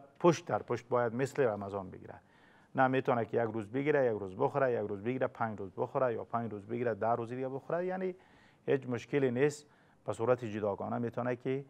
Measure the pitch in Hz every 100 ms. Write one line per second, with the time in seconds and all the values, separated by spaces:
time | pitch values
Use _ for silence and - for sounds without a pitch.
0 | - - 175 151 - 104 - 120 - 123
1 | 120 120 131 - 123 104 101 98 92 101
2 | - - - - - - - 131 131 131
3 | 131 120 110 110 117 113 101 131 143 143
4 | 123 104 98 95 135 143 131 113 104 101
5 | 110 127 123 - 117 104 95 117 127 139
6 | 127 110 - 117 117 104 104 120 117 101
7 | 110 117 113 127 131 135 - 165 180 185
8 | 185 185 - - - _ - 135 123 117
9 | - 143 131 120 147 - - _ _ _
10 | - 113 117 127 113 104 101 98 104 120
11 | 120 120 123 123 131 135 139